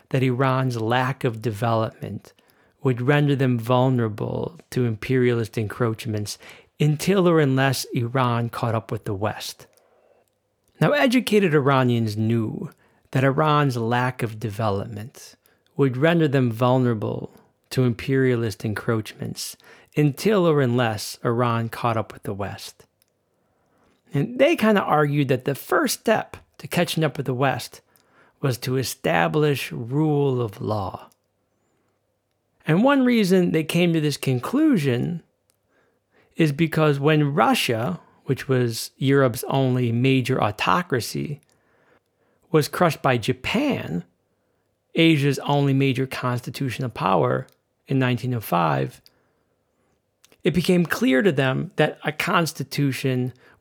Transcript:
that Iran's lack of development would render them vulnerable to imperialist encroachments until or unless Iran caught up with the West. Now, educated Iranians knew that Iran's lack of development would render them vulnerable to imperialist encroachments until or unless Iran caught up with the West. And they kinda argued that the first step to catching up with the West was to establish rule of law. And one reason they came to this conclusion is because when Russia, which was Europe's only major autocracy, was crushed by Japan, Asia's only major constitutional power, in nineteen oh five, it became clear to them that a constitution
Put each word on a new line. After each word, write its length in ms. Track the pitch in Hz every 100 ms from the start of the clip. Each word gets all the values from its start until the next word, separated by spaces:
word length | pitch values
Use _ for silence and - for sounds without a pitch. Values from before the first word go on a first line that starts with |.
| _
that 120 | 135
Iran's 580 | 131 123 135 131 131 117
lack 440 | 110 123 127 131
of 180 | 131 113
development 880 | 117 101 117 113 113 - 107 104 - _ _ _ _ _
would 180 | 135 120
render 340 | 123 147 147
them 240 | 135 135 120
vulnerable 1000 | 113 127 131 127 113 104 120 - - - _
to 140 | 127
imperialist 720 | 123 107 - 131 123 120 110 -
encroachments 800 | 104 - 120 110 113 107 104 - - - _ -
until 500 | 151 151 - 196 175
or 120 | 160
unless 440 | 143 131 135 127 -
Iran 540 | 320 117 131 123 117 117
caught 260 | - 120
up 180 | 110 -
with 140 | 113 -
the 80 |
West. 520 | 98 104 - - - - _ _ _ _ _ _ _ _ _ _ _
Now, 100 | 156
educated 640 | 294 277 247 202 208 196
Iranians 600 | 151 135 135 127 120 113 104
knew 540 | 110 117 107 - - - _ _ _
that 120 | -
Iran's 520 | 143 139 156 147 143 120
lack 480 | 113 120 127 123
of 160 | 117 110
development 960 | 110 104 113 98 120 104 113 - - - _ _ _ -
would 200 | 139 127
render 300 | 160 170 156
them 240 | 135 123
vulnerable 840 | 110 123 131 123 110 113 - - - _ _ _
to 140 | -
imperialist 800 | 127 113 - 135 131 120 117 -
encroachments 920 | 113 101 - 113 104 - 113 - - - - - _ -
until 520 | 147 127 190 214 170
or 120 | 147
unless 560 | 127 120 117 110 - -
Iran 460 | - 117 123 117 113
caught 280 | - 123 113
up 160 | 101
with 120 | -
the 100 | -
West. 520 | 98 98 104 - - _ _ _ _ _ _ _ _ _ _ _ _ _
And 280 | 143 180 247
they 160 | 277 311
kinda 260 | 220 202
argued 460 | - 151 147 147 135
that 160 | 135
the 100 | -
first 460 | 135 - - 285 -
step 360 | - 214 - - - -
to 80 | -
catching 380 | - 175 -
up 120 | 156 -
with 100 | 135
the 80 |
West 480 | 123 135 127 - - _ _ _ _ _ _
was 180 | 143 120
to 180 | - 127
establish 960 | 127 - - 170 170 156 151 135 -
rule 680 | 151 117 139 156 143 143 127
of 200 | 117 101
law. 480 | 113 107 95 - - _ _ _ _ _ _ _ _ _ _ _ _ _ _ _ -
And 160 | 165
one 220 | 262 277
reason 480 | 254 240 190 190 180
they 120 | 160
came 280 | 156 165 175
to 80 | 165
this 160 | 147 139
conclusion 1040 | - 127 - 277 311 226 139 120 139 165 - _ _ _ _ _ _ _ _ _ _
is 160 | - 160
because 480 | 139 165 160 151 139
when 360 | 143 156 147
Russia, 640 | 147 240 254 - 110 127 175 - _
which 240 | - 131 -
was 420 | 127 123 113 - -
Europe's 480 | 135 139 131 113
only 480 | - 139 135 127 123
major 500 | 117 127 131 117 127
autocracy, 960 | 107 - - 180 175 127 - 143 143 147 _ _ _ _ _ _ _ _ _ _ _
was 180 | 156 143
crushed 340 | - 175 -
by 160 | 143 123
Japan, 840 | 110 123 - 214 294 113 - 170 - _ _ _ _ _ _ _ _
Asia's 460 | - 165 156 143 131
only 340 | - 143 143
major 320 | 135 139 127 131
constitutional 840 | - 127 123 - - 139 110 127
power, 600 | - 170 180 127 127 131 _ _ _ -
in 100 | 135
nineteen 340 | 127 123 123
oh 80 | 120
five, 600 | - 175 165 139 131 - _ _ _ _ _ _ _ _ _ _ _ _ _ _
it 100 | 185
became 320 | 160 160 180 170
clear 340 | - 254 262
to 120 | 202
them 400 | 139 135 135 156
that 240 | - 151 -
a 80 | 151
constitution 1200 | 151 - 175 160 - 139 - 143 127 135 127 127 - _ _